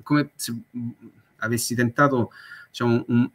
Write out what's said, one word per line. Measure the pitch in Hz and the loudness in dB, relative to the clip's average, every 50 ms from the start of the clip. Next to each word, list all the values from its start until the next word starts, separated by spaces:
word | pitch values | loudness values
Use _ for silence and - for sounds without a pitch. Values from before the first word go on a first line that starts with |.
| - | -2
come | - 147 147 143 143 _ | 2 2 2 2 0 _
se, | _ - - 117 | _ -8 -8 -8
mm, | 117 107 _ _ 123 120 117 - - - 117 - - _ _ _ | -8 -10 _ _ -8 -8 -8 -8 -10 -18 -20 -20 -20 _ _ _
avessi | _ - 110 120 113 - - 123 | _ -4 -2 -2 -2 -2 -2 0
tentato, | 117 123 120 117 - 143 143 135 123 110 - - - - - - - - _ | 0 0 0 4 4 4 4 4 2 0 -2 -4 -16 -20 -20 -20 -20 -20 _
diciamo, | _ - 123 120 117 120 - - | _ -2 0 2 2 2 0 0
un, | 123 120 123 135 | 0 0 0 0